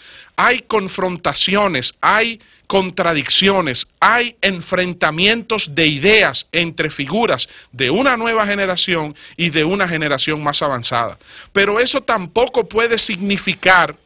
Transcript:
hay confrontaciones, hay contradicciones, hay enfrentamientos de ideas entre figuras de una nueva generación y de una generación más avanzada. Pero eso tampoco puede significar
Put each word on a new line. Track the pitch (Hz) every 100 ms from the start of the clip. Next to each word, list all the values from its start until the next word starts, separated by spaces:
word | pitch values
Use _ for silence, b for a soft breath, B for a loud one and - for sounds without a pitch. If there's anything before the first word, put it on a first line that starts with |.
| B B B -
hay | 202 247
confrontaciones, | - 220 190 - 185 175 175 135 - 202 202 143 123 -
hay | 151 208 226 220 b b -
contradicciones, | 196 185 - 170 156 127 - 185 196 160 120 - -
hay | 190 233 240 240
enfrentamientos | 196 180 - 185 180 175 165 156 196 233 208 220 156
de | 143 160
ideas | 143 175 220 170 131 -
entre | 165 170 156 156
figuras | - 139 202 220 143 - B B
de | 123 127
una | 180 277 240
nueva | 233 226 202
generación | 202 196 180 - 170 151 147 B B
y | 170
de | 156
una | 156 196 180
generación | 160 151 135 - 151
más | 151 143
avanzada. | 151 127 117 120 113 98 B B B
Pero | 196 196 214
eso | 254 277
tampoco | - 220 175 226 247 247 180
puede | 208 233 226
significar | - 190 196 202 - 170 185 185 156 -